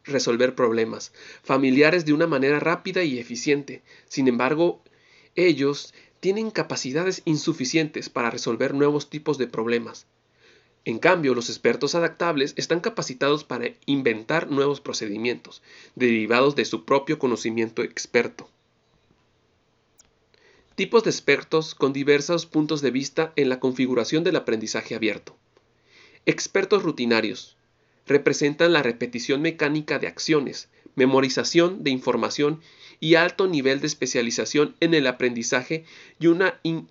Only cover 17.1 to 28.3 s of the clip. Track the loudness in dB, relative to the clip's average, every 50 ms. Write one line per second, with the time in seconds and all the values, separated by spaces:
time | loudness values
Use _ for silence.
17.1 | -2 -2 0 0 0 -2 -2 -4 -2 -2 -2 -2 -2 -4 -6 -6 -6 -10 -10 0
18.1 | 0 0 0 0 -4 -12 -20 -20 _ _ _ _ _ _ _ _ _ _ _ _
19.1 | _ _ _ _ _ _ _ _ _ _ _ _ _ _ _ _ _ _ _ _
20.1 | _ _ _ _ _ _ _ _ _ _ _ _ _ -6 -2 2 2 4 4 4
21.1 | 0 0 2 2 2 2 2 0 -2 -2 -2 -2 -2 0 0 0 0 0 2 4
22.1 | 4 4 2 0 -2 -2 -4 -2 0 0 0 0 -2 -2 -2 -2 -2 -2 -4 -4
23.1 | -2 -2 -4 -2 0 0 0 0 0 0 -2 -2 0 0 0 0 0 0 0 0
24.1 | 0 0 0 0 0 0 0 -2 -2 -2 -4 -6 -6 -6 -6 -8 -6 -2 -2 -2
25.1 | -2 -4 -10 -18 -20 _ _ _ _ _ _ _ _ _ _ _ _ -20 -20 -20
26.1 | -20 _ _ -2 -2 -2 -6 -4 -2 -2 0 2 0 2 2 -2 -2 -2 0 2
27.1 | 2 2 2 0 -4 -8 -14 -18 _ _ _ _ _ _ _ _ _ _ _ 2
28.1 | 2 2 4 2